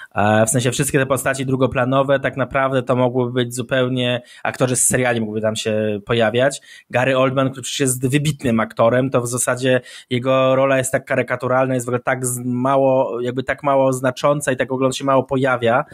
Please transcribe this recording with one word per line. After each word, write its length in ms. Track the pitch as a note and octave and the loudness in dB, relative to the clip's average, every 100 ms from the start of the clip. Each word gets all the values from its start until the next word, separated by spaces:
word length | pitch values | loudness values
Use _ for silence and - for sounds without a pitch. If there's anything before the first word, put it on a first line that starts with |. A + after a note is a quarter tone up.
| - | -10
E, 320 | - G#2 G#2+ A2 | 0 2 4 4
w 40 | |
sensie 200 | B2+ B2 | 2 0
wszystkie 280 | - C#3 C#3+ | -2 0 0
te 80 | C3+ | 0
postaci 400 | C3+ D3 C3+ C3+ | -2 -2 -4 -2
drugoplanowe 760 | C3 B2+ B2+ B2 C3+ C#3 C#3 | 0 0 0 0 2 2 2
tak 160 | C3+ C3+ | 0 -4
naprawdę 460 | A#2+ C#3 C3+ C3+ | -2 0 0 0
to 140 | B2 B2 | 0 0
mogłyby 360 | B2+ B2+ A#2+ | 2 0 -2
być 220 | B2+ A#2+ | -2 -4
zupełnie, 680 | A#2+ A#2 C3 B2+ B2+ B2 B2 - - | -4 -4 0 0 0 -2 -4 -6 -8
aktorzy 340 | A2 - B2+ B2 | -6 -2 0 0
z 100 | - | 0
seriali 340 | - B2 A#2+ | 0 0 0
mogłyby 200 | G#2+ G#2+ | -2 -2
tam 160 | G#2+ A2 | -2 -2
się 440 | A2+ G#2+ G#2+ G#2 - | -2 -2 -2 -4 -2
pojawiać. 540 | A#2 G#2+ A#2+ C3 - - - - | 0 2 2 0 -2 -14 -20 -6
Gary 280 | A#2+ C3 C3 | -2 0 2
Oldman, 320 | C3+ C3+ C3+ | 2 2 -2
który 120 | C3 | -2
przecież 180 | A#2+ - | -8 -2
jest 280 | C3+ B2 B2+ | -2 0 0
wybitnym 520 | D3 D3 - C3 A2+ | 0 0 -2 0 0
aktorem, 500 | A2 - A#2 B2 C3 | 0 2 2 2 2
to 100 | C3 | 0
w 60 | A#2+ | -2
zasadzie 520 | B2 - B2 C3 B2+ - - - | -4 -2 0 2 0 0 -18 -6
jego 460 | B2 C3 C3 C3 C3 | -4 0 2 4 4
rola 220 | C3+ C3+ | 2 2
jest 140 | B2+ | 0
tak 120 | C3+ | -2
karykaturalna, 720 | - C3 B2 B2 B2 B2+ C3 | -2 -2 -2 -2 0 0 0
jest 120 | C3 A#2+ | -2 -2
w 20 | |
ogóle 120 | B2 | -4
tak 240 | C3+ B2+ B2+ | -2 -4 -4
z-, 140 | B2 | -6
mało, 760 | B2 B2 C3 C#3 C3+ C3 A2+ A2+ | -4 -2 0 2 4 2 0 -2
jakby 220 | B2 B2+ | -4 -4
tak 200 | B2+ C3+ | -4 -4
mało 300 | C#3+ C#3 C3+ | 0 2 2
znacząca 600 | B2+ C3 - D3 D3 D3 | 2 -2 0 0 0 -2
i 40 | C3 | -2
tak 120 | B2 | -2
w 40 | |
ogóle 140 | C3 C3 | 0 0
on 60 | |
się 120 | - | 0
mało 180 | C#3 C3+ | 0 2
pojawia, 640 | C3 C3+ C3 A#2+ A#2 B2+ - | 2 0 0 2 2 2 0